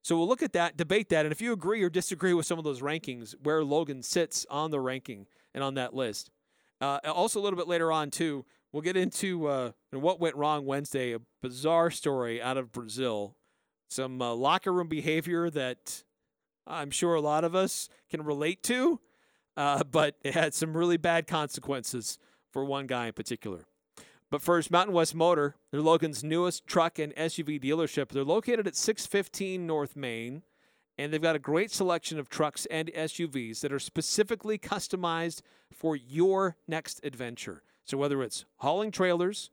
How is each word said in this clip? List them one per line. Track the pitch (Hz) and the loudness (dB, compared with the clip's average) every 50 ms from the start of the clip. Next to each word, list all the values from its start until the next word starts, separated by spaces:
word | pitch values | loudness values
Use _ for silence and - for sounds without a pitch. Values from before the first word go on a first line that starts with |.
| _ | _
So | - 170 | 0 2
we'll | 165 170 | 2 4
look | 190 254 - 330 | 2 2 0 0
at | - - | -2 0
that, | 175 170 165 - | 0 0 0 -2
debate | 143 170 143 190 220 220 _ | -4 -2 0 0 0 2 _
that, | 170 156 151 | 2 2 2
and | 151 | 2
if | 156 - | -2 -4
you | 220 240 | -2 -4
agree | 233 190 - 185 220 226 190 | -4 -2 -2 -2 0 0 0
or | 175 | 0
disagree | 160 185 175 - 190 151 180 185 175 | 0 -2 -2 -2 -6 -2 2 2 2
with | 165 156 | 2 2
some | - 175 165 | 0 -4 -4
of | 156 | -2
those | 151 135 120 | -4 -4 -4
rankings, | 135 143 156 165 - - 127 120 117 107 - - | -4 -4 -4 -4 -6 -8 -10 -10 -12 -16 -16 -6
where | 135 147 156 156 156 | -2 0 2 2 2
Logan | 139 143 156 165 147 139 131 123 | 2 2 0 0 -2 -6 -10 -6
sits | - - 180 165 - - - - - | -2 0 0 0 0 -2 -6 -6 -4
on | 139 143 156 160 | -4 -4 -2 -2
the | 151 139 | -2 -2
ranking | 131 127 131 131 _ - 117 98 98 _ _ _ _ _ _ | -2 -2 -4 -6 _ -12 -14 -14 -16 _ _ _ _ _ _
and | 131 139 | -4 -4
on | 135 135 | -2 -2
that | 135 127 120 - | -2 -4 -4 -4
list. | 131 131 113 104 - - - _ _ _ _ _ _ _ _ _ _ | -4 -4 -4 -4 -8 -12 -14 _ _ _ _ _ _ _ _ _ _
Uh, | 131 139 139 139 - | -2 -2 -2 -2 -2
also | 151 156 175 185 220 - 208 | -2 0 0 0 0 0 0
a | 202 | 0
little | 202 190 | 0 0
bit | 175 170 | -2 -2
later | 165 175 170 165 165 | 0 0 2 2 2
on, | 160 156 151 147 | 2 2 0 -2
too, | - - 170 160 143 135 127 _ _ _ _ _ | -2 -2 -2 -2 -2 -4 -8 _ _ _ _ _
we'll | - 147 151 | -10 -4 -4
get | 180 185 | 0 2
into, | 185 180 - - - - 190 180 170 156 | 2 2 2 0 -2 -2 -2 0 0 0
uh, | 147 139 131 127 117 - _ _ _ | 0 0 0 -2 -4 -6 _ _ _
what | - 135 143 175 185 165 | -8 0 2 2 2 2
went | 170 160 135 | 0 0 0
wrong | 143 147 151 151 147 139 | 2 2 2 2 0 0
Wednesday, | 135 135 139 147 - - 139 127 123 117 | -2 -2 -2 -2 -2 -2 -2 -2 -2 -4
a | 117 117 _ _ _ | -6 -8 _ _ _
bizarre | - 127 123 127 143 156 165 165 170 170 | -10 -10 -8 -2 0 4 4 6 4 4
story | 156 - - 151 139 131 123 117 117 117 | 0 0 -2 0 0 0 0 -2 -4 -4
out | 117 127 131 | -4 -2 -2
of | 135 131 117 | -2 -4 -6
Brazil. | - 127 117 110 107 123 131 123 110 104 101 101 - _ _ _ _ _ _ _ _ _ _ _ | -10 -10 -10 -8 -6 -2 -2 -2 -2 -2 -4 -6 -10 _ _ _ _ _ _ _ _ _ _ _
Some, | - - 131 131 127 127 | -6 -4 -4 -4 -4 -4
uh, | 123 120 117 | -2 -2 0
locker | 117 131 143 170 185 - 196 | 2 4 4 4 4 2 2
room | 180 180 175 | 2 2 0
behavior | 160 160 151 131 151 156 160 160 170 175 170 170 170 | 0 -2 -2 0 2 0 0 0 0 0 0 0 0
that | 151 151 131 127 123 _ _ - - - _ _ _ _ _ _ _ _ _ _ _ _ _ | 0 -2 -2 -2 -4 _ _ -12 -12 -12 _ _ _ _ _ _ _ _ _ _ _ _ _
I'm | - 156 165 147 143 | -10 -8 -8 -6 -4
sure | - - 175 175 170 | -2 2 4 4 4
a | 156 | 4
lot | 147 147 151 156 165 | 4 4 4 4 4
of | 170 170 | 4 4
us | 185 190 185 - - - - _ _ _ _ | 2 2 2 0 -6 -8 -10 _ _ _ _
can | - 156 151 | -8 -6 -2
relate | 151 147 143 151 165 190 _ - | -2 -2 0 0 -2 -2 _ -2
to, | - 240 254 254 339 330 226 _ _ _ _ _ _ _ _ _ _ _ | 0 2 4 4 2 2 2 _ _ _ _ _ _ _ _ _ _ _
uh, | 156 143 143 143 131 - | 0 2 2 2 2 0
but | 135 123 156 147 147 - _ - | 2 4 4 4 4 0 _ -6
it | 139 127 | 0 2
had | 165 160 151 - | 2 2 2 2
some | - 160 160 156 | -2 -2 -2 0
really | 160 170 175 170 | 0 2 2 2
bad | 165 151 175 170 165 160 | 2 2 2 2 2 0
consequences | - 180 160 147 143 - - - - 139 131 110 - - 123 107 - - _ _ _ _ _ _ _ | 0 -2 -2 -2 -2 -6 -8 -6 -4 -4 -4 -4 -6 -6 -6 -6 -6 -10 _ _ _ _ _ _ _
for | _ 135 135 | _ -4 -2
one | 139 135 139 139 | -2 -2 -4 -4
guy | 123 127 123 120 | -4 -4 -2 -2
in | 113 110 | -4 -6
particular. | - 110 - 120 - - 107 92 82 - _ _ _ _ _ _ - - - _ _ _ _ | -8 -6 -6 -6 -6 -6 -8 -8 -8 -12 _ _ _ _ _ _ -20 -20 -20 _ _ _ _
But | - 147 - | -4 0 4
first, | - 175 170 147 - | 4 4 4 4 4
Mountain | 170 175 185 214 185 | 4 4 4 4 4
West | 170 160 - 156 | 4 4 2 2
Motor, | 165 165 175 175 151 143 143 - _ _ _ | 4 4 4 6 4 2 0 -2 _ _ _
they're | - 143 | -4 2
Logan's | 156 160 165 160 165 156 147 113 131 | 6 6 6 6 4 0 -4 -6 -4
newest | 151 156 170 175 180 175 - _ | 0 0 2 2 0 -2 -4 _
truck | - - 185 165 165 _ - | 0 2 4 4 4 _ -4
and | 151 147 - | -6 -6 -4
S | - 156 165 - - | -4 -4 -4 -4 -4
U | 156 | -6
V | 147 151 143 | -4 -4 -2
dealership. | 127 135 151 165 165 143 - 147 139 - | 0 0 0 2 0 0 0 -4 -4 -2
They're | - 139 139 | -2 -2 0
located | 139 170 220 226 - 240 220 202 | 2 2 2 2 0 0 0 0
at | 185 - | -2 -2
six | - - - 214 - - | 0 0 0 0 0 -2
fifteen | - - 202 185 - - - 196 190 185 185 175 | -2 0 0 0 -2 -6 -6 -4 -4 -4 -4 -2
North | 165 160 151 143 135 - | -2 0 -2 -2 -4 -6
Main, | 143 135 123 117 113 113 120 135 156 _ _ _ _ _ _ _ _ _ _ _ - | -8 -6 -6 -6 -6 -8 -8 -10 -12 _ _ _ _ _ _ _ _ _ _ _ -8
and | 139 151 | -4 -2
they've | 156 151 | -2 2
got | 160 165 160 | 2 2 0
a | 147 | 0
great | 135 - 147 170 208 226 | 0 0 2 2 0 0
selection | - - 196 180 175 165 - - 165 151 | -2 -2 0 0 0 0 -2 -6 -6 -6
of | 135 _ | -8 _
trucks | - - 156 147 - - - | -2 0 0 0 0 -6 -6
and | - - 160 160 160 - | -4 -4 -4 -4 -4 -4
S | 160 160 160 - | -4 -4 -4 -4
U | - 170 | -4 -6
Vs | 151 131 135 120 113 110 - | -4 -2 -4 -4 -4 -8 -6
that | - 139 139 | -4 -4 -4
are | 135 | -4
specifically | - - _ - 233 - - 208 214 - 233 208 - 214 214 202 | -6 -4 _ -4 -2 0 2 2 2 0 0 -6 -2 -4 -4 -4
customized | - - 208 196 - - - 185 180 170 165 165 165 170 160 - _ _ _ _ _ _ | 0 2 2 2 2 0 -2 0 0 0 0 2 0 -2 -4 -8 _ _ _ _ _ _
for | - - - 160 156 | -14 -2 0 0 0
your | 139 120 123 135 160 180 190 190 190 196 185 165 _ _ | 0 -4 -4 4 6 6 8 8 6 4 2 0 _ _
next | - 165 160 - - - - - | -4 -4 -4 -4 -6 -12 -6 -8
adventure. | 147 131 117 127 120 120 - - 107 92 - _ _ _ _ _ | -8 -6 -4 -6 -6 -6 -8 -10 -10 -10 -12 _ _ _ _ _
So | - - | -4 0
whether | 135 143 143 143 135 | 2 2 2 2 0
it's | 127 110 - - - _ _ | 0 -2 -4 -10 -12 _ _
hauling | _ - 139 160 196 214 220 | _ 0 2 2 2 0 -2
trailers | 185 - 190 180 175 170 175 185 208 - - - | 0 2 4 4 4 4 2 0 -2 -4 -12 -14